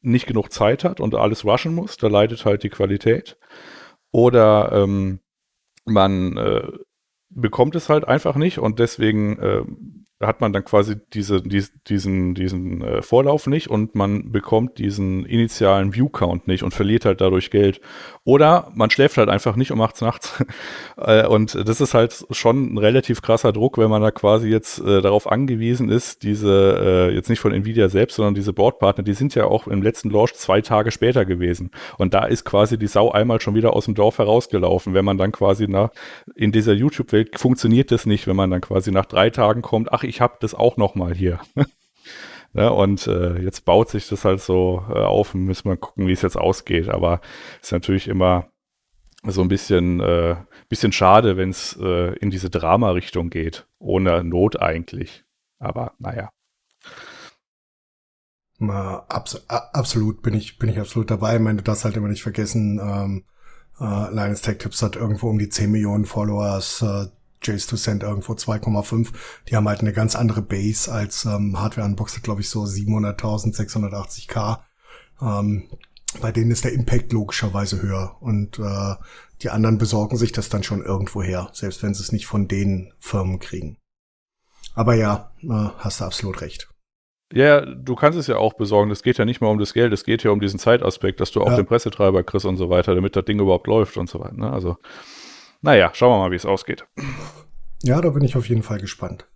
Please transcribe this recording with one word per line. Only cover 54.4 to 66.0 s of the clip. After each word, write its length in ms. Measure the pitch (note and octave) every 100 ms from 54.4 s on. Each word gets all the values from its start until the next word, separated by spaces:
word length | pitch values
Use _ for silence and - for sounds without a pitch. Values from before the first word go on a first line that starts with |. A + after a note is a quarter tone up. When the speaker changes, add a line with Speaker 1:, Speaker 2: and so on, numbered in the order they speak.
| G2+ -
Speaker 1:
eigentlich. 680 | F2 E2 E2+ - E2+ - _ _ _ _
Aber 320 | G#2 A2 A#2 _
naja. 320 | - A#2 G#2+ _ _ _ _ _ - - - - - _ _ _ _ _ _ _ _ _ _ _ _ _
Speaker 2:
Na, 480 | G#2+ G2 F#2+ F#2 -
abs-, 360 | - - - _
a-, 220 | A#2+ -
absolut 500 | - A#2+ A#2 G#2+ G#2+
bin 100 | A#2
ich, 240 | G#2+ - _
bin 120 | A2
ich 100 | A2
absolut 320 | G2+ A#2+ A2
dabei. 240 | G#2 A2 A#2
Ich 60 |
meine, 160 | A2 G#2+
du 60 |
darfst 220 | G2 G#2+ A2+
halt 120 | G#2+
immer 100 | G#2
nicht 160 | G2+
vergessen, 560 | - G#2 G#2+ A#2 G#2+ G2+
ähm, 440 | G2+ G2+ G2 G2 _ _ - - _ -
äh, 320 | A2 G2+ G2+
Linus 300 | G#2+ G2+ G2+
Tech 160 | - G#2
Tips 240 | G#2+ -
hat 140 | G#2+ -
irgendwo 340 | A2+ G#2 A#2
um 80 | G#2+
die 120 | G#2
zehn 200 | - G#2
Millionen 360 | G#2+ G#2 G#2